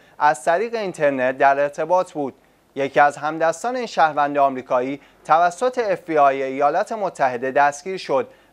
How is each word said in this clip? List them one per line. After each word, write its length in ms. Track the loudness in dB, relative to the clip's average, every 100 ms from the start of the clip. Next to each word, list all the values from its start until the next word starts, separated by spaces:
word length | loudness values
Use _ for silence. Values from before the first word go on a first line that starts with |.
| _ 0
از 260 | 0 2
طریق 300 | 0 0 -2
اینترنت 640 | -6 -6 -2 0 0 -2 2
در 220 | 2 4
ارتباط 520 | 0 -4 -2 0 -2
بود. 220 | -6 -8 -10 _ _ _
یکی 260 | -6 0 4
از 160 | 2 2
همدستان 600 | -6 -2 -2 -2 -4 -6
این 100 | -4
شهروند 520 | 0 2 2 0 2
آمریکایی 640 | 0 0 -2 -2 -2 -6 _ _
توسط 540 | 0 2 2 0 -4 -2
اف 220 | -2 -4
بی 180 | 0 4
آی 240 | 4 2
ایالات 500 | -2 0 0 0 -4
متحده 580 | -4 -6 -2 -2 -2 -2
دستگیر 460 | 2 2 0 -8 -8
شد 320 | -2 -2 -2 _ _